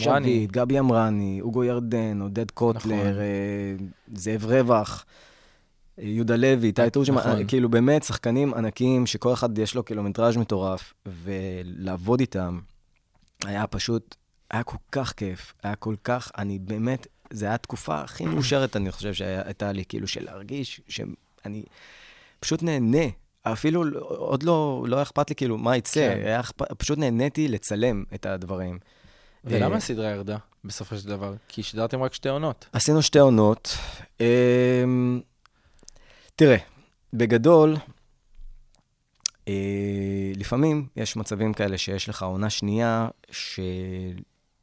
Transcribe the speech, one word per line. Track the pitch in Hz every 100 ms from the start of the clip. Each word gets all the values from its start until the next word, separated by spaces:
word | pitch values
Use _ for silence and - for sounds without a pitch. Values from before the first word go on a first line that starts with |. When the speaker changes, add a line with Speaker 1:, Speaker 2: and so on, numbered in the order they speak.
| 139
Speaker 1:
אמרני. | 143 123 117
Speaker 2:
שביט, | 107
גבי | 107 123 135
אמרני, | 131 117 110 104 101 95
אוגו | 101 120
ירדן, | 123 120 120 117 110 104
עודד | 98 98 113
קוטלר, | - 120 113 110
Speaker 1:
נכון. | 110 101
Speaker 2:
אה, | 101 101 101 101 101 101 95 95 - -
זאב | 107 92 110
רווח, | 110 127 120 117 104 - - - - _ _ _ _ _ _ -
אה, |
יהודה | 104 110 113 117
לוי, | 131 131 113
איתי | 101
Speaker 1:
נכון. | 117
Speaker 2:
תורג'מן, | 139 139 135 123 107
אה, |
כאילו, | 101 131 123
באמת | 117 123 151
שחקנים | - 110 120 120 143
ענקים, | 117 110 - 127 127 123
שכל | 107 123
אחד | 123 120 110
יש | 107
לו | 127
קילומטראז' | 110 107 101 101 113 117
מטורף, | 110 101 95 92 - _ -
ולעבוד | 87 87 95 95 92 90 85 92 92 92 123
איתם | 127 98 90 87 - _ _ _ _ _ _ _
היה | 98 101 107
פשוט, | 104 - 117 - - _ _ _
היה | 110
כל | 117 - -
כך | 139 123
כיף, | - 98 92 - -
היה | 101 104
כל | 110 107
כך, | - 123 - -
אני | 101 98
באמת, | 95 107 113 127 - _ _
זה | 107 104
היה |
התקופה | 117 - - - -
הכי | - - 170
Speaker 1:
<clears throat> |
Speaker 2:
מאושרת, | 160 127 139 131 107
אני | 98
חושב, | - 101
שהייתה | 95 95 95 98 101 101
לי, | 98 92
כאילו, | 107 98
של | -
להרגיש | - 95 101 139 131 - -
שאני | - 104 - _ _ 104 107 - - - - - - - _
פשוט | - 165
נהנה. | 165 147 117 135 156 - _ _
אפילו | - 113 151 170
לא, | 160 - -
עוד | - - 135
לא, | 156 165 151 131 120
לא | 127
היה |
אכפת | 143 - 143
לי, | 147
כאילו, | 131 110
מה | 117 127
יצא, | - 156 135
Speaker 1:
כן. | 98
Speaker 2:
היה | 104 113
אכפ-, | 117 - - -
פשוט | - 147
נהניתי | 143 117 139 147 156
לצלם | 107 - 104 120 107 95
את | 101 -
הדברים. | 95 90 92 92 90 - _ _ _ _ _
Speaker 1:
ולמה | 123 113 123
Speaker 2:
אה, | 208
Speaker 1:
הסדרה | - 110 107
ירדה, | 104 98 107 - _
בסופו | 101 - 104 107
של | 101
דבר? | 104 101 101 -
כי | -
שידרתם | 104 110 113 131
רק | 131
שתי | - 139
עונות. | 139 156 120 -
Speaker 2:
עשינו | 120 - 156
שתי | 147 147
עונות. | 139 113 104 110 - - - - - -
אמ, | 117 123 123 123 123 127 127 127 123 123 - _ _ _ _ _ - - - - - -
תראה, | 151 113 - - _ _ _
בגדול, | 113 117 117 123 170 156 156 - - _ _ _ - - - - _ _ _ _ _ - - -
אה, | 98 98 101 101 101 98 98 98 98
לפעמים | 98 120 156 151 135 -
יש | 110 113
מצבים | 107 101 110
כאלה | 107 101 92
שיש | - 98 -
לך | 104
עונה | 92 95 104
שנייה, | - 101 107 117 113 113 - _
ש-, | - - - 92 92 92 92 92 90 92 _ _ _